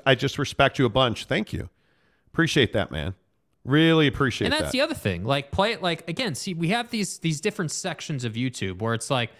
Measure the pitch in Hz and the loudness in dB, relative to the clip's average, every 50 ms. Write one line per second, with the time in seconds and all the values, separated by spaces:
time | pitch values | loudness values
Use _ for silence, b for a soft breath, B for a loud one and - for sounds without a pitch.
0 | - 135 135 120 143 131 - - 143 - - - 139 131 - - 131 120 104 127 | 4 4 4 4 2 -2 -2 -2 -4 -2 2 2 2 2 4 2 2 2 4 2
1 | 131 123 107 - - - - - 214 - - - - - - _ _ _ _ _ | 2 2 0 -4 -4 -4 -2 -2 -2 -4 -6 -8 -8 -10 -14 _ _ _ _ _
2 | _ _ _ _ _ _ - - 165 156 - 160 123 98 - 110 90 - - 76 | _ _ _ _ _ _ 0 0 0 4 4 4 4 4 2 0 -2 -2 -4 -4
3 | 73 90 92 - _ _ _ _ _ _ _ _ _ - 131 151 160 165 165 160 | -4 -4 -6 -10 _ _ _ _ _ _ _ _ _ 2 4 6 6 6 6 6
4 | 156 143 - - 139 127 107 - - - 277 311 - - - 254 285 320 302 - | 4 4 2 2 0 0 0 0 0 0 0 0 0 0 0 0 0 0 -2 -4
5 | - 104 90 85 92 117 139 143 139 - - - 196 220 226 - 190 175 165 165 | -4 -4 -4 -2 -2 -2 -2 -2 -2 -4 -2 0 0 0 0 -2 -2 -4 -4 -4
6 | - - 165 - 262 220 143 - - 202 180 160 170 160 208 233 240 233 - 220 | -6 -8 -6 -4 -4 -4 -4 -6 -6 -6 -4 -2 -2 0 0 -2 -2 -4 -4 -4
7 | 202 - - - - 165 156 147 - 214 202 - 185 147 - - - 190 156 - | -4 -4 -4 -4 -2 -2 -2 -2 -4 -4 -4 -2 -4 -4 -4 -6 -6 -8 -8 -8
8 | - - 160 135 120 120 107 117 127 131 120 - 107 95 92 87 107 113 113 113 | -6 -6 -6 -4 -4 -4 -2 -2 -2 -4 -4 -4 -6 -6 -4 -4 -2 -2 -2 -2
9 | - - 139 127 117 - - _ | -2 -2 0 0 0 -2 -6 _